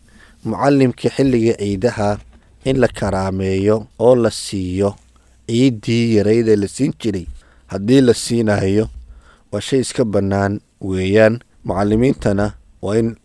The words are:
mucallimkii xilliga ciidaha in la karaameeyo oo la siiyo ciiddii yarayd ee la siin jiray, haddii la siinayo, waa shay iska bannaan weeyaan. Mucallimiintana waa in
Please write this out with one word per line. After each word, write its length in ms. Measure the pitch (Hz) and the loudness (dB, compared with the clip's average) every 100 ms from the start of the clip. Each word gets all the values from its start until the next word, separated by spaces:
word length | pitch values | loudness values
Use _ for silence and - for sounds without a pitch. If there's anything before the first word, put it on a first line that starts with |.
| _ - - _ | _ -20 -20 _
mucallimkii 640 | 113 98 139 143 131 - 117 | -8 -2 2 4 2 0 -4
xilliga 440 | - 139 120 113 - | 0 0 2 0 0
ciidaha 580 | 101 98 120 113 104 104 - - _ _ | -2 -2 -2 -2 -2 -4 -8 -20 _ _
in 140 | 135 135 | -4 0
la 80 | 120 | 0
karaameeyo 1000 | - 101 95 95 95 95 95 101 110 101 - | 0 -4 -2 -2 -2 -2 0 2 0 -2 -2
oo 160 | 117 127 | 2 4
la 160 | 110 | 2
siiyo 640 | - - 101 90 92 98 - _ _ _ _ - | -4 -10 -8 -6 -2 -2 -2 _ _ _ _ -6
ciiddii 680 | 117 135 110 - 117 117 107 | 2 2 0 -2 0 2 2
yarayd 320 | 98 117 110 | 2 2 4
ee 80 | 104 | 2
la 120 | 98 | 0
siin 260 | - 143 - | -2 -4 -2
jiray, 280 | 113 95 85 - - _ _ | -6 -6 -8 -16 -20 _ _
haddii 340 | 98 101 135 | -8 2 4
la 120 | 127 | 4
siinayo, 760 | 110 - 117 110 101 98 104 113 - - - - _ _ | 2 0 -2 0 0 0 0 -2 -6 -20 -20 -20 _ _
waa 100 | 104 | -8
shay 180 | - 135 | -2 -2
iska 260 | 117 - 117 | -2 -2 0
bannaan 540 | 101 98 98 98 104 _ _ | 0 0 0 0 -2 _ _
weeyaan. 580 | 101 92 92 104 110 117 _ _ | -6 -4 2 4 4 2 _ _
Mucallimiintana 920 | - 92 104 110 127 - 110 101 104 - _ _ | -6 -2 0 2 2 0 -2 0 -2 -4 _ _
waa 140 | 95 113 | -4 -2
in 180 | 117 110 | -2 -4